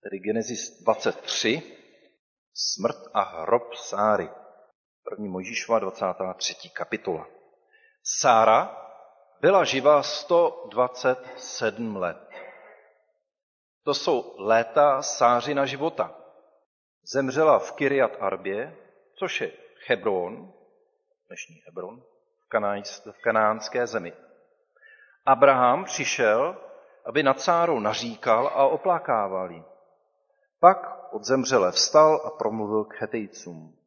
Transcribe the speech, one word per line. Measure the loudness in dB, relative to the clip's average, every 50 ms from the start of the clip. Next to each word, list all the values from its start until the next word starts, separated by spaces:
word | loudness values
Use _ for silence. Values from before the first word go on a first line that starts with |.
tedy | _ -10 -10 -6
Genesis | -4 -2 -2 -2 -2 -4 -8 -10 -10 -12 -16 _
dvacet | -2 0 0 0 -2 -4 -4 -4
tři, | -8 -6 -6 -2 0 0 -2 -2 -4 -14 -20 -20 -20 _ _ _ _ _ _ _ _ _ _ _ _ _ _
smrt | -8 -8 -6 -6 -4 -4 -4 -4 -4 -14 -4 -4
a | -4
hrob | -4 -2 -6 -8 -2 0 0 0 0 -4 -16
Sáry. | -14 -12 -8 -4 0 2 2 2 2 0 -6 -10 -20 -20 -20 -20 _ _ _ _ _ _ _ _ _ _
První | -12 -10 -8 -8 -8
Mojžíšova | -8 -8 -8 -8 -8 -10 -4 0 0 0
dvacátá | 0 -2 -6 -4 -4 -4 -4 -4 -6 -8 -6
třetí | -6 -8 -8 -8 -10 -16 -16
kapitola. | _ -10 -8 -6 -6 -6 -4 -6 -6 -6 -8 -14 -20 -20 _ _ _ _ _ _ _ _ _ _ _ _ _ -8 -6 0
Sára | 2 4 6 6 8 6 6 6 4 0 -8 -16 -18 -18 -20 -20 -20 -20 _ _ _ _ _ _
byla | 2 4 4 4 2
živa | 2 -2 2 4 6 4 4
sto | 4 0 -8 -10 -4 0 2 4 4 2 0 -4 -16 -8
dvacet | 0 0 0 0 -2 -2 0 0 0 0 -6 -18 -18
sedm | -16 -16 -14 -8 -4 -4 -4 -2 -4 -8 -8 -6
let. | -4 -6 -6 -6 -8 -16 -20 -20 -18 -18 -18 -20 -20 -20 -20 -20 _ _ _ _ _ _ _ _ _ _ _ _ _ _ _ _ _ _ _ _ _ _
To | -4 -4
jsou | -2 0 0 0 0 -2 -6 -14 -8
léta | -2 0 0 0 0 0 2 2 2 4 2 0
Sářina | -4 -8 -2 2 2 4 4 2 0 -2 -2 -2 -2
života. | -4 -4 -4 -6 -6 -4 -4 -6 -6 -8 -20 -20 -20 _ _ _ _ _ _ _ _ _ _ _ _ _ _ _ -6
Zemřela | -4 -4 -4 -2 0 2 6 6 6 4
v | 2 -2
Kirjat | -6 -2 -2 0 2 2 2 0 0 -4
Arbě, | -4 -4 -4 -4 -6 -6 -6 -6 -6 -8 -12 -20 -20 _ _ _ _ _ _ -8
což | -8 -6 -4 -6
je | -6 -8 -8 -14 -20 -20 _ _ -2
Hebron, | -2 -2 0 0 -2 -2 -2 -4 -6 -10 -14 -18 -20 _ _ _ _ _ _ _ _ _ _ _ _ _ _ _ _
dnešní | -18 -18 -18 _ -20 _ _
Hebron, | -18 _ -14 -14 -14 -16 -20 _ _ _ _ _ _ _ _ _
v | _ -2
kanánsk-, | -2 0 0 -4 -4 -8 -12 -16 -16 -18 -20
v | -20 _
kanánské | -2 0 2 4 4 4 2 0 -6 -8 -4 -4 -4
zemi. | -2 -4 -8 -8 -8 -14 -16 -20 _ _ _ _ _ _ _ _ _ _ _ _ -20 -20 _ _ _ _ _ _
Abraham | 2 4 6 8 6 6 6 4 4 4 2 -2
přišel, | -8 -8 -6 -6 -4 -2 2 2 4 4 4 2 -2 -4 -10 -18 -20 -20 -20 -20 _ _ _ _
aby | -6 -4 0
nad | 2 2 0 0
Sárou | 0 0 2 2 2 0 0 0
naříkal | 0 -2 -2 -2 -6 -8 -10 -6 0 2 2 2 2
a | 0 2 2 2
oplakával | 4 2 0 0 0 0 0 0 -2 0 0 0 -2 -4 -6 -6 -6
ji. | -10 -14 -18 -20 -20 _ _ _ _ _ _ _ _ _ _ _ _ _ _ _ _ _
Pak | 6 6 6 6 -4 -12 -14 -16 -16 -12
od | -12 -10 0
zemřele | 0 0 2 2 2 4 4 4 4
vstal | 2 2 0 4 6 8 8 8 6 2 0
a | -6
promluvil | -8 -4 -4 -4 -2 -4 -4 -2 -2 -2 -2
k | -2 -8
Chetejcům. | -10 -8 -6 -6 -6 -8 -8 -12 -18 -18 -16 -16 -18 -18 -20 _ _ _